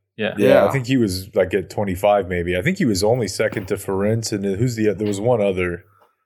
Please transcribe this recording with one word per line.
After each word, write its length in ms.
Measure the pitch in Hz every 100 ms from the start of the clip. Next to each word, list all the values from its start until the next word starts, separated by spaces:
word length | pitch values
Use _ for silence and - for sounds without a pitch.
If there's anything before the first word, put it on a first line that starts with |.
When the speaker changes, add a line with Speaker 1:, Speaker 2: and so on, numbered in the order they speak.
| _ -
Speaker 1:
Yeah. 180 | 101 95
Speaker 2:
Yeah, 100 | 104
I 180 | 135 -
Speaker 3:
Yeah. 60 |
Speaker 2:
think 140 | 135 120
he 100 | 135
was, 360 | 107 95 92 104
like, 180 | 92
at 160 | 98 87
twenty-five 580 | - 101 92 104 104 90
maybe. 280 | 90 87 90
I 60 |
think 160 | 127 190
he 80 | 139
was 180 | 95
only 240 | 104 127 104
second 400 | - 110 110 98
to 60 | 101
Ferentz, 560 | - 95 104 113 110
and 140 | 104 101
who's 300 | 95 127 110
the, 180 | 107
there 140 | 92 107
was 120 | 98
one 220 | 113 117
other 440 | 101 92 90 87 - _ _ _